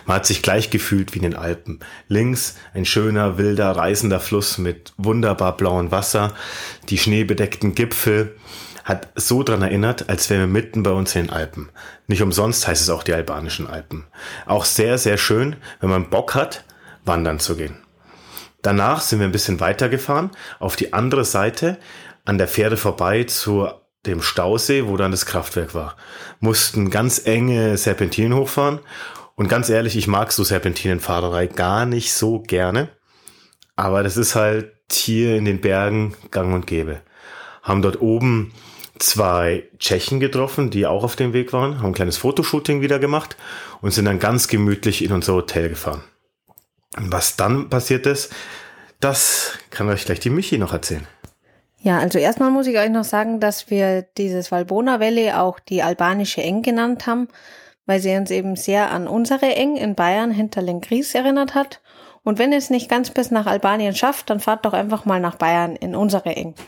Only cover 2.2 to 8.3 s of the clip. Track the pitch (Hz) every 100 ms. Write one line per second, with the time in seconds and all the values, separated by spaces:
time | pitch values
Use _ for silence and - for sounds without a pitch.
2.2 | 123 123 - - - 98 90 - 107 104
3.2 | 104 90 104 101 98 87 85 101 113 92
4.2 | - 104 98 - 87 85 - - 98 113
5.2 | 113 98 92 90 95 90 87 95 104 107
6.2 | 104 - - - - - - 98 110 107
7.2 | 101 98 101 - 104 92 117 - - 104
8.2 | 107